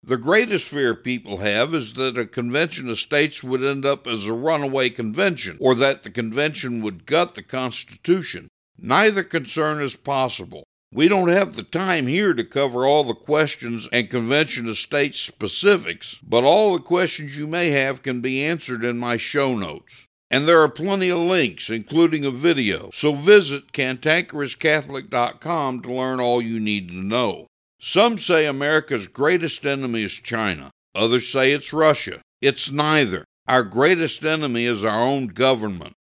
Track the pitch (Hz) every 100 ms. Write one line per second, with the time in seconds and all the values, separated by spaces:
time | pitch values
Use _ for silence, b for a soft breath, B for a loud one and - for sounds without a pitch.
0 | - 123 120 208 240 196 - 143 127 113
1 | 123 123 - 98 104 104 139 160 113 120
2 | 131 123 110 - 120 135 165 151 127 110
3 | - 147 151 147 127 127 135 139 139 139
4 | - 117 101 113 147 160 139 135 127 -
5 | 113 117 196 156 95 78 131 123 135 135
6 | 110 110 113 117 151 151 131 120 107 90
7 | - 156 175 - 95 131 127 107 - 104
8 | - 190 160 - - _ _ _ 107 143
9 | 220 196 175 165 120 160 151 151 139 -
10 | - 139 127 - 90 73 69 _ _ -
11 | 160 196 175 180 190 - - 165 185 170
12 | 127 165 208 127 113 139 139 123 135 147
13 | 135 110 - 151 156 - 120 117 107 123
14 | 104 123 113 143 156 - 117 107 - 147
15 | 143 - - _ 104 - 196 190 98 87
16 | - - - 117 131 185 214 180 - 180
17 | 180 - 147 143 151 165 175 143 135 127
18 | 135 123 127 131 147 165 - 120 120 120
19 | 120 117 - 147 139 120 87 73 _ -
20 | _ _ _ 131 151 170 151 - 175 196
21 | 180 175 170 185 127 85 - 113 101 156
22 | 170 156 139 123 160 151 110 95 98 -
23 | 147 143 156 208 160 139 _ - 131 127
24 | 147 165 - 151 139 - 160 151 143 135
25 | - 127 120 - 156 170 139 127 120 127
26 | 131 131 123 123 117 113 107 104 90 90
27 | 95 117 117 80 - _ _ _ - 180
28 | 233 220 - 165 151 135 143 156 - 127
29 | 95 - 147 175 160 - 139 139 131 113
30 | 101 - - 117 104 82 69 _ _ 95
31 | 113 123 - 135 131 143 - 151 156 147
32 | - - _ _ 139 135 - 139 151 156
33 | 123 87 - _ - 127 107 104 147 180
34 | 160 - 156 160 147 117 120 110 107 107
35 | 123 139 123 90 131 127 107 90 76 _